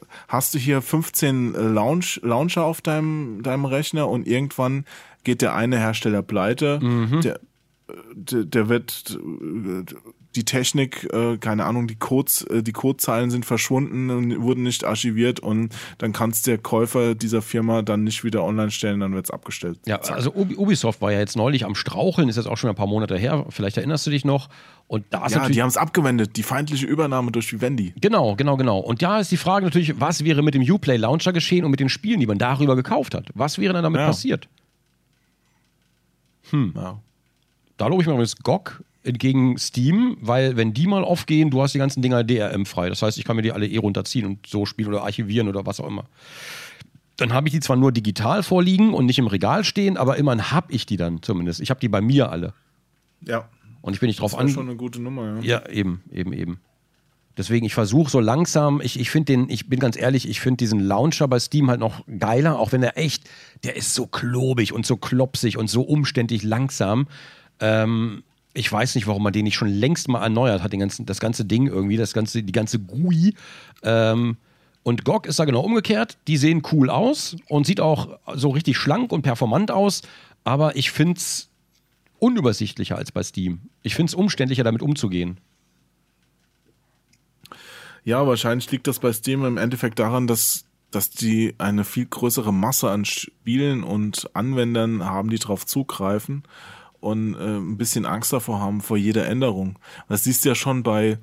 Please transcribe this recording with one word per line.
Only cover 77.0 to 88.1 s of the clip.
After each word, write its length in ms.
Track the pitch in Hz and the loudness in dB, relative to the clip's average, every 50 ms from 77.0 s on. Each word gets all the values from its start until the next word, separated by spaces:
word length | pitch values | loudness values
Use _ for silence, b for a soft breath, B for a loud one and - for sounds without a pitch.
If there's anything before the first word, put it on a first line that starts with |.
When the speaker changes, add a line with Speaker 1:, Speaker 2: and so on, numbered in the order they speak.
| 208 254 302 - - - 170 165 - - | 2 2 0 0 -4 -8 -10 -12 -8 -2
Speaker 2:
und 180 | 151 147 143 - | 0 2 2 2
sieht 120 | 196 - | 2 2
auch 360 | - 160 156 - - - - - _ - - | 2 2 2 2 0 -6 -12 -16 _ -10 -4
so 140 | 139 123 147 | -2 0 0
richtig 280 | 127 147 165 - 123 - | 0 0 0 0 0 0
schlank 340 | - 139 151 220 254 117 | 2 2 2 2 0 0
und 100 | - 85 | -2 -2
performant 480 | - 139 120 - 131 110 110 165 208 214 | 0 0 0 0 0 2 2 2 2 2
aus. 300 | - 190 202 202 185 - B B B B B B B B _ | 2 2 2 2 0 -2 B B B B B B B B _
Aber 320 | 110 127 143 156 151 - | 0 2 2 2 2 2
ich 160 | 135 127 - | 0 -2 0
find's 580 | - - 151 175 180 - - - - - - - _ _ _ _ _ _ _ _ _ _ _ _ _ _ | 0 2 2 2 2 0 -4 -6 -6 -8 -10 -12 _ _ _ _ _ _ _ _ _ _ _ _ _ _
unübersichtlicher 760 | 220 247 247 226 143 120 104 - 110 101 - - 104 - - - | 2 2 2 4 2 2 2 0 -2 -6 -6 -6 -6 -6 -6 -6
als 140 | - - | -8 -6
bei 100 | - 95 | -6 -6
Steam. 400 | - - - - 92 90 87 87 107 - - _ - | -6 -4 -4 -4 -4 -4 -4 -6 -10 -16 -20 _ -6
Ich 120 | 110 - | -4 0
find's 180 | - 170 160 - | 0 0 0 0
umständlicher, 500 | 175 202 202 - - 135 127 135 117 123 | 0 0 0 0 0 0 0 0 2 2
damit 180 | 113 113 113 | 2 2 0
umzugehen. 580 | - 143 147 - - 101 90 90 87 87 90 95 _ _ _ _ _ _ _ _ _ _ _ _ _ _ _ _ _ _ _ _ _ _ _ _ _ _ _ _ _ _ _ _ _ _ _ _ _ _ _ _ - B B B B B B B B B B B _ | 0 -2 -2 0 -2 -2 -2 -2 -2 -4 -6 -10 _ _ _ _ _ _ _ _ _ _ _ _ _ _ _ _ _ _ _ _ _ _ _ _ _ _ _ _ _ _ _ _ _ _ _ _ _ _ _ _ -20 B B B B B B B B B B B _
Speaker 1:
Ja, 220 | 110 | 0